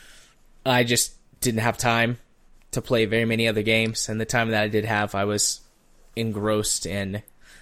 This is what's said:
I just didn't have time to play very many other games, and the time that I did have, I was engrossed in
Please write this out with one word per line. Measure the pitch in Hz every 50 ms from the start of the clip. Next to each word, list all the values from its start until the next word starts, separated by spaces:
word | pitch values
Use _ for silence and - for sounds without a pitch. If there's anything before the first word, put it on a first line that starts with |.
| - - - - - _ _ _ - - - - -
I | 131 123 123 123
just | 117 123 - - - - - _ _ - _
didn't | - 127 110 110
have | 113 117 110
time | - 120 120 117 117 117 117 123 - - _ _ _ _ - - - - -
to | - 123
play | - - 127 113 110
very | 101 110 117 117
many | 113 113 113 117 113
other | 104 107
games, | 104 110 110 113 113 110 110 - - -
and | 107 110
the | 113
time | - - 120 113 113
that | 110 107
I | 107 107
did | 107 107 104
have, | 110 107 104 104 101 -
I | 98 101
was | 104 104 104 - - - - - _ _ _ _ _ - _ - - -
engrossed | 117 113 113 101 104 104 107 107 107 104 - - - -
in | 82 98 101 98 95 101 104 - - - _ - - - -